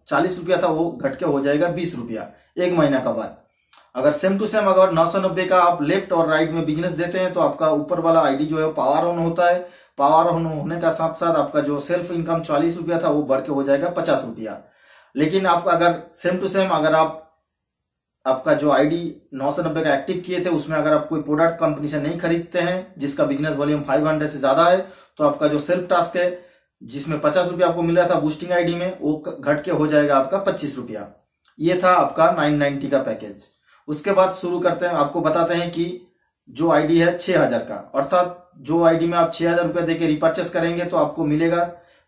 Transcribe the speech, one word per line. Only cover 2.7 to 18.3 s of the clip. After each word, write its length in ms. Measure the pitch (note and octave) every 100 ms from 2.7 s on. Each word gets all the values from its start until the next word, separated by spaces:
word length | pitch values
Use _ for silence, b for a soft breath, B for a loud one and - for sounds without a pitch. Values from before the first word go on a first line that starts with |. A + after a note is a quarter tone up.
महीना 260 | E3 C#3+ C3
का 120 | A#2
बाद। 260 | A2 G#2 - _ _ b b b B2+
अगर 180 | D3
same 260 | D3 F#3+ G3
to 80 | G#3+
same 200 | G#3+ G3
अगर 240 | F#3 F#3
नौ 160 | E3 E3
सौ 120 | G3
नब्बे 260 | F#3 E3+ F#3
का 160 | F#3
आप 220 | F3 D#3
लेफ्ट 300 | D3 F#3+ F#3
और 160 | E3+ D3+
राइट 220 | D#3 D#3+
में 140 | E3 D3+
बिजनेस 260 | D#3 F3
देते 260 | D#3 F3 F#3
हैं 140 | F3+
तो 80 | F3
आपका 280 | - - D#3
ऊपर 280 | D3 C#3+ D#3+
वाला 220 | E3 E3
आईडी 240 | C#3+ C3+ D3+
जो 140 | D#3+
है 140 | D#3
पावर 340 | D3 C3 - F3
ऑन 120 | E3+
होता 320 | E3+ E3+ F3
है। 180 | F3+ F3+ B B -
पावर 340 | C#3+ D#3+ E3+
ऑन 140 | E3 E3
होने 320 | D3+ D3+ E3+
का 100 | E3
साथ 220 | D#3+ E3 -
साथ 200 | E3+ D#3
आपका 260 | C#3 D3+
जो 180 | C#3 C#3+
सेल्फ 300 | D#3 F3 E3+
इनकम 300 | E3+ D#3+ E3
चालीस 360 | - D#3 E3+ E3+
रुपया 220 | D#3 E3
था, 100 | D#3+
वो 140 | D3
बढ़ 180 | C3 C3+
के 100 | D#3
हो 120 | C#3
जाएगा 260 | C3+ C#3 E3+
पचास 340 | F3 E3 C3 A#2
रुपया। 360 | A2+ A2 A#2 - b b b b C3
लेकिन 300 | D#3 F#3+ F#3+
आप 200 | E3+ F3
अगर 340 | E3 E3+ E3 - -
same 260 | F3 F#3
to 120 | F#3 F#3+
same 160 | F#3
अगर 200 | D#3 D#3 D#3+
आप, 300 | D#3 - - _ _ _ _ _ _ _ _ _
आपका 280 | C3